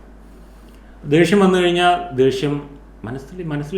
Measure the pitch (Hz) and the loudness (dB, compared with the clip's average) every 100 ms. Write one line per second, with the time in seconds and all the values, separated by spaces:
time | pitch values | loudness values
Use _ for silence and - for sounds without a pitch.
0 | - - - - - - - - - - | -20 -20 -20 -20 -20 -20 -20 -20 -20 -16
1 | 147 151 175 202 190 185 175 175 175 175 | -2 2 4 4 4 4 2 2 2 2
2 | - 127 131 127 147 143 143 - - - | -2 0 0 2 -4 -6 -10 -18 -20 -16
3 | 113 131 - 180 165 147 147 | -12 -12 -14 -12 -8 -8 -6